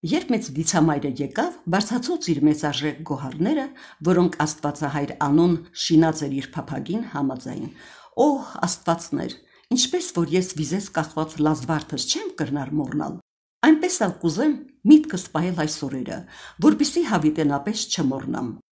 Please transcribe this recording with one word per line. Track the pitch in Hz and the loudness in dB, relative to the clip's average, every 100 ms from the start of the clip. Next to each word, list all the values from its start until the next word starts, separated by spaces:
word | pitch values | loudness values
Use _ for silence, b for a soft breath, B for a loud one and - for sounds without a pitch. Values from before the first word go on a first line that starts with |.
Երբ | 165 294 339 | -2 -2 0
մեծ | 233 - | -2 -2
դիցամայրը | 139 160 180 160 143 147 | -4 0 4 4 2 -2
եկավ, | 127 139 - 320 339 - | -4 -4 -2 -4 -4 -2
բարձացուց | 180 214 240 247 339 - | -2 0 -2 -2 -4 -2
իր | 143 147 | 2 4
մեծարժեք | 151 151 135 151 147 | 2 -2 -2 -4 -6
գոհարները, | 160 135 135 151 190 302 269 B B B 165 | -8 -6 -6 -2 0 0 -2 B B B 2
որոնք | 180 175 - | 4 4 2
աստվածահայր | 151 - 147 143 151 147 143 - | -4 -2 -6 -4 -2 -2 -2 -2
Անոն | 143 147 170 165 - - | 4 6 6 2 -4 -8
շինած | - 160 160 160 | 4 6 6 2
էր | 143 | -4
իր | 135 - 160 | -4 -6 -10
փափագին | - 151 - 202 233 | -8 -8 -6 -6 -6
համաձայն։ | 156 139 127 127 - - - B B B - | -4 -4 -4 -8 -8 -10 -12 B B B 2
"Օհ, | 277 269 214 - | 2 2 -4 -4
աստվածներ, | 175 - - 165 - 143 185 - b b b | -4 -2 -2 -2 -2 -6 -6 -10 b b b
ինչպես | 247 - 359 - | 0 0 0 -2
որ | 175 160 | -2 2
ես | 170 185 143 | 0 0 -4
վիզես | 143 180 196 - | -4 -4 -4 -4
կախված | 151 - 156 - | -4 -4 -6 0
լազվարդս | 151 151 123 156 - 139 - | 0 0 -2 -4 -4 -8 -4
չեմ | 330 415 | -4 -4
կրնար | - 139 143 131 | -6 -4 -4 -4
մոռնալ, | 151 135 151 147 170 _ _ _ _ | -4 -2 -4 -4 -10 _ _ _ _
այնպես | 269 311 359 - | 4 4 4 0
ալ | 202 - | -2 0
կուզեմ | 170 156 302 277 - _ | -2 2 0 0 -6 _
միտքս | 202 302 302 180 - | 8 8 8 -6 -4
պահել | 156 175 175 | -2 0 0
այս | 156 - | -2 -2
օրերը, | 139 135 123 90 - B B B | -6 -6 -8 -10 -12 B B B
որպեսզի | 294 302 294 339 294 | 4 4 0 0 0
հավիտենապես | 196 151 151 151 143 202 214 - | 2 2 2 0 0 -2 -6 -4
չմոռնամ։ | - 139 135 131 - 123 107 _ | -2 0 -2 -4 -6 -6 -10 _